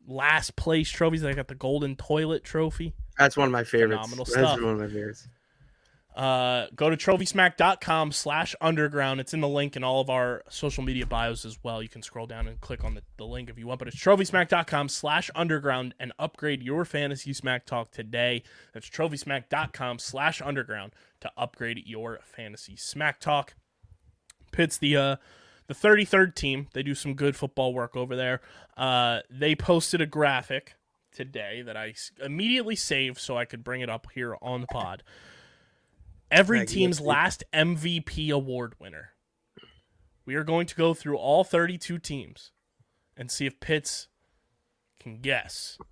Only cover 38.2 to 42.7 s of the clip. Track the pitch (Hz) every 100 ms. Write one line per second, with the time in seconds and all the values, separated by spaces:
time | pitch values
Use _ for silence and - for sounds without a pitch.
38.2 | 151 143 135 127 120 117 92 78 - _
39.2 | _ _ _ - - _ _ _ _ _
40.2 | - 143 156 165 175 - 165 160 147 143
41.2 | 135 156 185 170 170 180 - 170 - 139
42.2 | 92 - - _ _